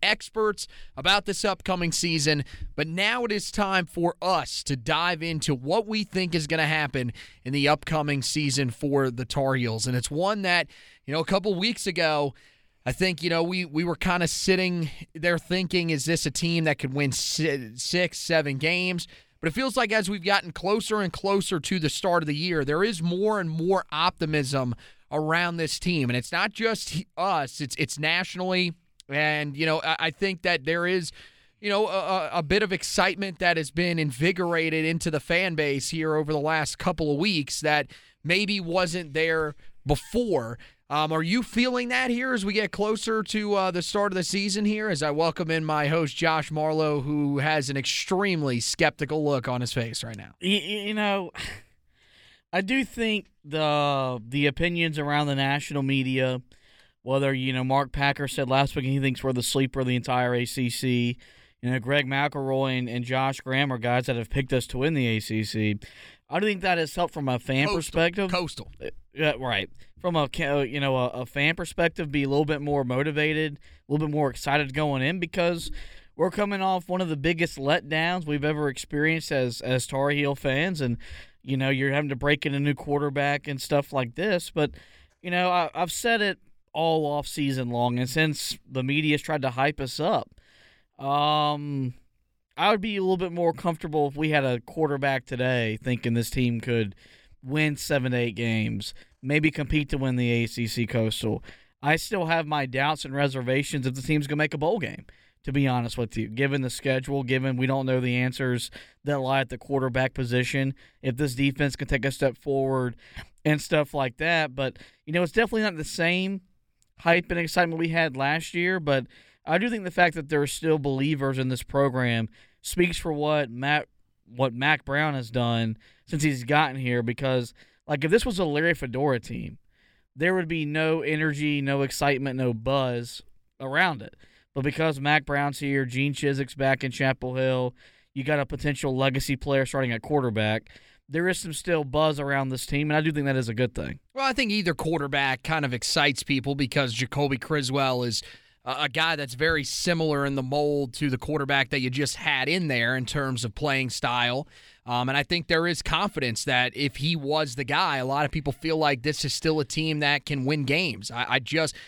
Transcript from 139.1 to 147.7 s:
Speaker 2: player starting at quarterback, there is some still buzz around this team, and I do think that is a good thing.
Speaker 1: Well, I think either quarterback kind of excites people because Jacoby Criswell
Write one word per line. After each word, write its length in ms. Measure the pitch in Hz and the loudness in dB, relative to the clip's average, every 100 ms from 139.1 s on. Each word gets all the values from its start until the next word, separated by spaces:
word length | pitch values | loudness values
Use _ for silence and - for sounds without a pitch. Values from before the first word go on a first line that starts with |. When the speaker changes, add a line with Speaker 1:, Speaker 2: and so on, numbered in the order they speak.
| 131 - 131 | 2 -2 -2
Speaker 2:
player 300 | 143 135 131 | 2 2 2
starting 260 | 139 127 | 0 -2
at 100 | 113 | -2
quarterback, 680 | - 147 127 110 107 110 - - - _ - | 0 2 2 2 2 0 -4 -18 -20 _ -6
there 200 | 156 180 | 0 0
is 120 | 175 | 0
some 140 | 175 | -6
still 300 | 147 - 165 | -6 0 0
buzz 360 | 143 147 156 147 | 2 2 2 2
around 300 | 139 139 135 | 0 0 -2
this 160 | 131 - | -4 -2
team, 240 | 143 151 | -2 2
and 80 | 151 | 2
I 40 | |
do 100 | 156 | 2
think 140 | 147 139 | 0 0
that 100 | 131 | 0
is 140 | 117 | 0
a 40 | 110 | 0
good 200 | 123 - | 0 -2
thing. 240 | 67 - _ 262 | -8 -10 _ -2
Speaker 1:
Well, 100 | 269 | 0
I 80 | |
think 180 | 262 233 | 2 2
either 220 | 214 170 | 2 0
quarterback 680 | 151 156 165 143 143 135 131 | 0 0 0 0 0 2 0
kind 220 | - 160 139 | -2 0 0
of 80 | |
excites 500 | 123 - 165 143 131 | -2 0 2 2 2
people 320 | - 139 135 139 | 0 -2 0 -2
because 380 | 135 151 131 | 0 0 0
Jacoby 440 | 113 127 139 143 135 | -2 -4 0 0 0
Criswell 640 | - 151 127 | -2 -2 0